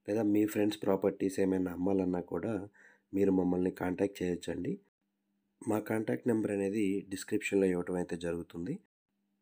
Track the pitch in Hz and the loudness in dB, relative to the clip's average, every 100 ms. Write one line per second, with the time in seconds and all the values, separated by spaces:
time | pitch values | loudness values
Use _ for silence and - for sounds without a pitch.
0 | - 107 104 104 107 107 104 - 98 95 | -4 0 2 4 4 2 0 0 2 4
1 | 98 95 98 95 95 92 92 87 92 98 | 2 0 -2 0 2 2 0 -2 0 2
2 | 90 90 85 87 101 104 101 _ - _ | 2 -2 -2 -4 -4 -4 -6 _ -20 _
3 | _ 98 98 95 90 90 92 85 90 90 | _ 2 4 4 4 2 0 0 -2 0
4 | 98 - 90 87 - 85 101 202 _ _ | -2 0 -4 -2 -4 -6 -4 -6 _ _
5 | _ _ _ _ _ _ - 107 - 110 | _ _ _ _ _ _ -2 -2 0 -2
6 | 110 123 123 113 104 101 98 107 98 98 | -2 -2 0 0 0 0 0 0 0 0
7 | 90 95 - 104 - 101 95 87 87 90 | -4 -10 -4 -4 0 2 4 2 -2 -2
8 | 87 87 85 85 82 85 87 - _ _ | -2 -4 -4 -4 -6 -8 -6 -8 _ _
9 | _ _ _ _ | _ _ _ _